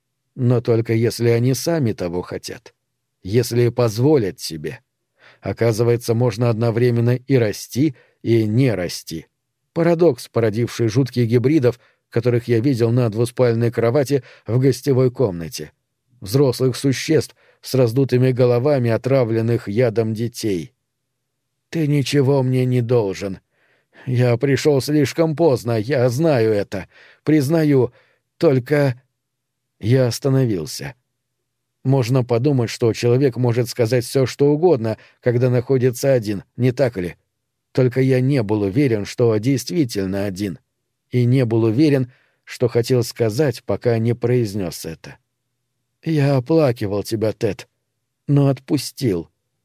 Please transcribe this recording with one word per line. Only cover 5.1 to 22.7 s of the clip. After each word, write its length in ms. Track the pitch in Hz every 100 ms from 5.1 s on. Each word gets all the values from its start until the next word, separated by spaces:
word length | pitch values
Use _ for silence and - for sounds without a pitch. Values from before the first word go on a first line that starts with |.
| _ - _
Оказывается, 720 | 98 - 117 107 120 120 - 113
можно 340 | 127 120 120
одновременно 640 | 110 120 113 123 117 117 127
и 200 | - 135
расти, 600 | 107 - - 113 156 - _ _
и 220 | 104 117 107
не 280 | 110 135
расти. 540 | 95 87 - - 80 - _ _ _ _
Парадокс, 540 | 170 170 165 170 120 -
породивший 600 | 120 113 107 117 - 117
жутких 380 | 107 135 123 117
гибридов, 520 | 123 123 160 120 - _ _ _
которых 380 | 120 123 120 117
я 120 | 117
видел 320 | 135 117 117
на 180 | 123 120
двуспальной 640 | 104 120 - 123 113 117
кровати 500 | 117 117 139 135 139 - - -
в 140 | 120
гостевой 520 | 135 123 147 127 127
комнате. 600 | 123 117 85 80 - 76 _ _ _ _ _
Взрослых 560 | 98 110 139 120 127 117
существ 600 | 143 123 - 147 - _ _ _
с 120 | -
раздутыми 580 | 131 120 123 131 123 131
головами, 600 | 123 123 120 139 139 120
отравленных 800 | 110 127 135 113 113 113 117 -
ядом 440 | 104 123 107 110
детей. 600 | 110 117 - 110 90 71 _ _ _ _ _ _ _ _ _ _
«Ты 180 | 165 151
ничего 560 | 147 127 143 131 143
мне 220 | 131 127
не 160 | 127